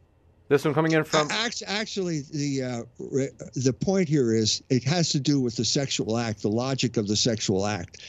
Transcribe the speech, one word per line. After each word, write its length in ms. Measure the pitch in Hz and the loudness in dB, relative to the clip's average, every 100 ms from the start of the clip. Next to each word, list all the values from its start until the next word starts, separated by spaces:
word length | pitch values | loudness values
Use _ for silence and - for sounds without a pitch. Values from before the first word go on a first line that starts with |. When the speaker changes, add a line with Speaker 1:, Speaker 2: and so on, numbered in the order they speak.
| _ _ _ _ - | _ _ _ _ 2
Speaker 1:
This 180 | 139 160 | 2 2
one 80 | |
coming 180 | 139 160 | 2 2
in 140 | 160 151 | 2 2
from 240 | 156 151 | 0 0
Speaker 2:
Act-, 320 | - 233 - 190 | 0 -4 -6 -6
actually, 580 | 202 220 208 180 156 139 | -6 -6 -4 -4 -4 -4
the, 320 | 156 143 135 | -4 -2 -2
uh, 220 | 127 120 117 - | -4 -6 -10 -12
re-, 300 | 131 131 135 - - 143 | -4 -2 -2 -6 -10 -2
the 160 | 127 | 0
point 380 | 123 - 190 170 | 0 2 2 2
here 240 | 151 120 | 2 4
is 280 | 113 107 - - | 4 2 0 0
it 140 | 127 | 0
has 240 | 131 175 160 | 2 0 2
to 60 | 151 | 0
do 180 | 131 143 | 2 2
with 160 | 123 107 | 0 -2
the 80 | |
sexual 540 | 110 147 135 - 107 113 | 0 0 0 -2 -2 -2
act, 240 | 117 104 | -2 -2
the 80 | 107 | 0
logic 480 | 110 131 131 123 117 | 0 0 0 -2 0
of 100 | 101 | 0
the 80 | 107 | 2
sexual 500 | 131 113 - 95 104 | 2 0 0 0 0
act. 380 | 104 87 - | -2 -6 -14